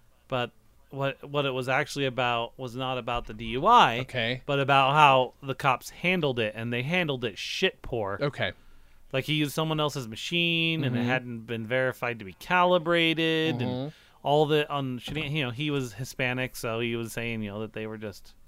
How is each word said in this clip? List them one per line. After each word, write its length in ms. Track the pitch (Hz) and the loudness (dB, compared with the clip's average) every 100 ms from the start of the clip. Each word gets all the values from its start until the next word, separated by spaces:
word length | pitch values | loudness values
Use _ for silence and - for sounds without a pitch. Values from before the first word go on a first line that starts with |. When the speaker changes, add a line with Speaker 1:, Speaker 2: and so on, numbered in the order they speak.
| _ _ - | _ _ -6
Speaker 1:
But 240 | 127 120 - _ _ _ | -4 -4 -8 _ _ _
what, 320 | 139 139 - 143 | -4 -4 -4 -4
what 160 | 143 | -2
it 60 | 139 | 0
was 160 | 127 127 | 0 2
actually 380 | 131 147 143 135 | 2 0 -2 -2
about 520 | 120 123 117 117 - | 0 0 0 -2 -8
was 160 | 127 | -10
not 240 | 120 131 127 | -6 -4 -4
about 280 | 120 120 117 | -2 -4 -4
the 80 | |
D 100 | 110 113 | -8 -6
U 200 | 120 185 | 0 6
I, 340 | 240 151 117 | 8 6 4
Speaker 2:
Okay. 420 | 131 127 113 127 - | -4 -2 -2 -2 -2
Speaker 1:
but 120 | 139 | 0
about 360 | 135 139 135 | 4 6 6
how 400 | 151 143 131 127 - | 8 8 8 4 -2
the 120 | 139 | -8
cops 360 | 131 135 120 - | 0 0 0 -4
handled 480 | - 175 185 147 120 | -4 0 0 0 0
it, 140 | 107 107 | -2 -2
and 160 | 117 | -4
they 100 | 120 | -4
handled 420 | 135 180 160 131 | -2 -2 0 -2
it 120 | 117 - | -4 -6
shit 420 | - - 185 - | -8 -2 -2 -2
poor. 360 | - 120 98 98 | -6 -4 -2 -2
Speaker 2:
Okay. 320 | 143 - 98 - - - - - - | -4 -2 -4 -4 -14 -20 -20 -20 -6
Speaker 1:
Like, 120 | 135 147 | -4 -2
he 80 | |
used 180 | 151 147 | 0 0
someone 260 | 160 160 156 | -2 -2 0
else's 300 | 151 143 113 | 0 -2 -8
machine, 720 | 113 - 170 170 165 165 160 | -10 -4 -2 0 0 0 0
and 140 | 139 123 | 0 0
it 40 | |
Speaker 2:
Mm-hmm. 80 | 120 | 0
Speaker 1:
hadn't 320 | 127 123 117 113 | 0 -2 -10 -8
been 200 | 113 110 | -6 -2
verified 500 | 131 131 - 123 117 | 0 0 -2 -6 -6
to 60 | |
be 80 | 98 - | -10 -12
calibrated, 1200 | - 180 180 180 160 170 165 160 160 160 160 120 | 0 4 6 4 4 2 4 2 2 2 0 0
and 80 | 127 | -2
Speaker 2:
Mm-hmm. 180 | 127 143 - - _ | -2 -6 -10 -20 _
Speaker 1:
all 220 | 139 147 147 | 0 2 4
the, 260 | 151 147 | 2 2
un-, 260 | 143 131 123 - | -2 -4 -6 -6
you 300 | 147 147 156 | -6 -4 -2
know, 60 | 123 | -2
he 200 | 117 151 | -2 -2
was 220 | 143 123 | -2 -4
Hispanic, 640 | 101 131 - 127 127 127 - | -8 -10 -4 -2 -2 -4 -6
so 240 | 120 113 | -4 -2
he 160 | 117 117 | -2 -2
was 160 | 113 | -4
saying, 300 | 120 117 113 | -6 -6 -4
you 80 | 107 | -4
know, 80 | 104 | -6
that 120 | 110 | -8
they 120 | 110 110 | -8 -8
were 120 | 110 | -8
just 360 | 107 - - - | -10 -12 -18 -20